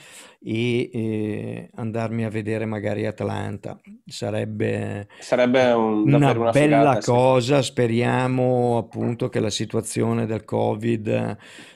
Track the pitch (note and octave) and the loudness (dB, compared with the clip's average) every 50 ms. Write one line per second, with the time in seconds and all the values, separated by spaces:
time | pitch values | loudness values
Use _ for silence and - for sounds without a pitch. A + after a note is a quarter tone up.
0 | - - - - - - - _ - - A2 A2+ A#2+ B2 A#2 A#2+ - - - A#2 | -20 -20 -20 -20 -20 -20 -20 _ -8 -6 -4 -2 0 0 0 0 -2 -2 -4 -6
1 | A2 A2 A2 G#2+ G#2+ G#2+ G#2 G#2+ A2 A2+ A2+ A#2 A#2 - _ - A#2+ A2+ G#2+ A2+ | -4 -4 -2 -2 -4 -4 -4 -6 -8 -8 -10 -12 -12 -14 _ -8 -8 -6 -4 -4
2 | A2+ G#2+ A2+ A2+ A2+ A2 G2+ A2+ A2 G#2+ A2 A2 A2 A2 A2 G#2 G2+ G#2 G#2+ G#2 | -4 -4 -4 -4 -4 -4 -4 -6 -4 -4 -4 -4 -4 -4 -6 -4 -4 -4 -4 -2
3 | A2 A2 G#2 - G#2 G2+ G#2 G2+ G2 G#2 G#2 G2 - G#2 G2 - _ G3 G#3 A#3+ | -4 -4 -4 -4 -4 -4 -4 -4 -6 -8 -8 -10 -10 -12 -14 -14 _ -20 -20 -20
4 | _ - - - A#2+ G#2+ G#2 G#2+ A2 A2 A2 G#2 A2 A2 G#2+ G#2 G#2+ G#2+ G#2 G#2 | _ -16 -12 -8 -6 -6 -4 -4 -6 -6 -4 -4 -2 -2 -2 -4 -4 -6 -8 -10
5 | G2+ - - - - - B2+ B2 B2 B2 B2 C3 B2+ B2 A#2+ A#2 A2 A2 G#2+ G#2+ | -12 -14 -18 -20 -4 -2 2 2 2 4 4 4 4 4 4 4 2 2 2 2
6 | G#2+ C3+ C#3+ D3 C#3+ C3+ B2 A2+ A#2 A#2 A2+ C#3 D3 D3+ D3+ C#3 C#3+ D3 B2+ G#2+ | 4 4 4 6 6 4 2 2 0 2 4 4 4 6 6 6 6 4 4 2
7 | - - B2 A#2+ B2+ C3 C3 B2+ A#2 B2 D3 C#3+ B2 - - - B2 A2+ A2+ A#2 | 2 2 4 4 6 6 4 4 4 2 2 2 2 0 0 0 0 2 2 2
8 | A#2+ B2 B2 B2 B2+ B2+ B2+ B2+ B2+ B2+ B2+ B2 B2 A#2+ A#2+ A#2 - - - A2 | 2 2 0 0 0 0 0 2 2 2 2 2 2 2 0 0 -2 -4 -6 -4
9 | A2 A#2 A#2+ A#2 B2+ B2 - A#2 A2 G#2+ - - A#2 G#2 - F#2+ G2 - - A2+ | -4 -4 -2 -2 -4 -4 -2 -2 -2 -2 -2 -4 -6 -4 -4 -4 -4 -4 -2 -2
10 | A#2 A2+ A#2 A#2 A2+ G#2+ A2 G#2+ - - - A2 A2 A2+ A2+ G#2 A2 A#2 A2+ A2+ | 0 0 0 -2 -2 -2 -4 -6 -6 -4 -2 0 0 0 -2 -2 -2 -2 -2 -2
11 | G#2 A2 A#2 A2+ A#2 A2+ G#2+ - - - - - - - - | -2 -2 -2 -2 -2 -4 -6 -10 -14 -20 -20 -20 -20 -20 -20